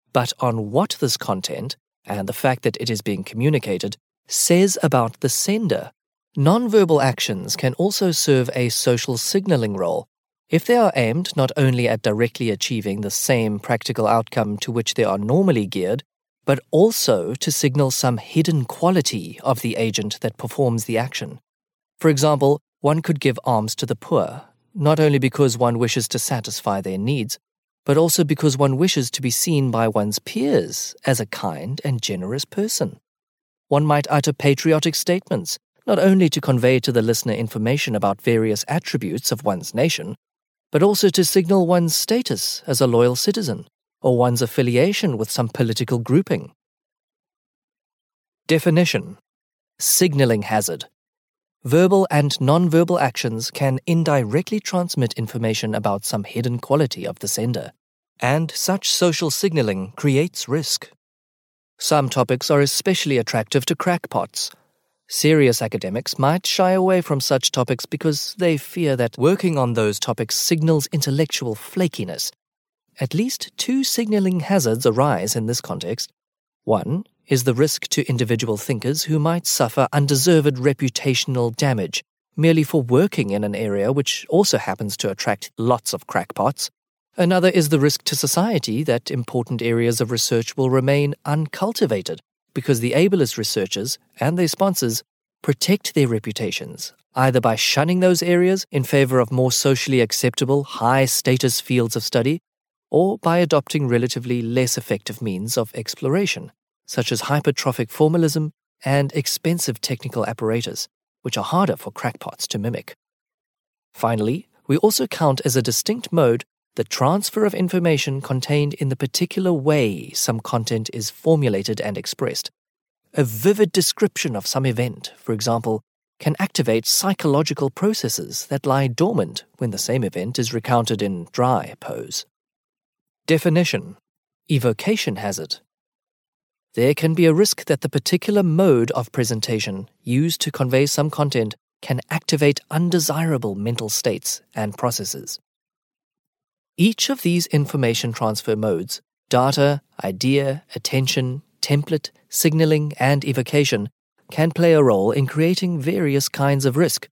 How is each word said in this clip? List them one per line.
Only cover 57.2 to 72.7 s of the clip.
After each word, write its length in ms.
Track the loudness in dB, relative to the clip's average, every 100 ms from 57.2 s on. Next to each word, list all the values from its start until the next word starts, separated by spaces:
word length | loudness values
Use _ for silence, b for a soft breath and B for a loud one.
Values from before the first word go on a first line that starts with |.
| -8
sender, 440 | -4 -4 -4 -8 -16 _ _ _ -6
and 320 | 0 0 -2
such 400 | -4 -2 -2 -2
social 400 | 0 2 0 -2
signaling 640 | -2 -2 0 0 -2 -6 -2
creates 540 | 0 2 0 -4 -4
risk. 420 | -4 -2 -6 -8 _ _ _ _ _ _ _ _ -8
Some 300 | 0 2 2
topics 420 | 0 0 0 2
are 100 | 2
especially 560 | 2 0 0 0 0 0
attractive 480 | 0 -2 0 -2 0
to 80 | -2
crackpots. 760 | 0 -2 -2 -4 -4 -6 -10 -10 b b b b -12
Serious 540 | 0 2 6 6 4
academics 580 | -2 -4 -6 -6 -6 -2
might 260 | 0 0 -2
shy 260 | 0 2
away 300 | 4 2 2
from 180 | 0 -2
such 320 | 0 0 0
topics 360 | -2 -2 -2 -4
because 480 | -4 -2 -2 -6 -2
they 200 | 0 0
fear 380 | -4 -4 0 0
that 220 | -2 2
working 400 | 2 2 0 0
on 160 | 0
those 260 | 2 0 0
topics 360 | -4 -4 -4 -2
signals 520 | 0 0 2 2 0
intellectual 640 | -2 0 0 0 -2 -4 -6
flakiness. 760 | -6 -2 -2 -2 -8 -6 -8 -10 _ _ _